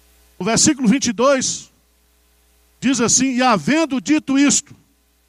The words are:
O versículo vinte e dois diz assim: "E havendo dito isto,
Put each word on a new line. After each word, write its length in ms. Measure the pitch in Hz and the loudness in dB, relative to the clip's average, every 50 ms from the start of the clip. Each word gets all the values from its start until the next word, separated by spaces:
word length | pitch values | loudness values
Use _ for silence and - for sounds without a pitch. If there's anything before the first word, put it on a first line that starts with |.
| _ _ _ _ _ _ _ | _ _ _ _ _ _ _
O 60 | - | -8
versículo 460 | 185 220 226 - - 311 302 269 254 196 | -6 -4 -2 0 0 0 0 0 2 0
vinte 180 | 254 277 - | 0 0 0
e 60 | 233 | -4
dois 580 | 208 202 240 285 277 262 - - - - - - _ _ _ _ _ _ _ _ _ _ _ _ _ _ _ _ _ _ _ _ _ _ | -2 0 2 2 2 0 -2 -6 -8 -10 -14 -20 _ _ _ _ _ _ _ _ _ _ _ _ _ _ _ _ _ _ _ _ _ _
diz 200 | - 247 277 226 | -2 -2 0 0
assim: 360 | 240 - - - 254 269 247 | 0 0 0 0 0 0 0
"E 40 | 254 | 0
havendo 600 | 254 254 220 180 139 214 285 320 330 277 269 240 | 2 2 2 0 0 0 0 0 0 -2 -4 -4
dito 360 | 175 - 302 302 - - 269 | -2 0 0 0 0 0 2
isto, 380 | 269 285 277 - - - - - _ _ _ _ _ _ _ _ _ _ | 2 2 2 2 0 -4 -8 -16 _ _ _ _ _ _ _ _ _ _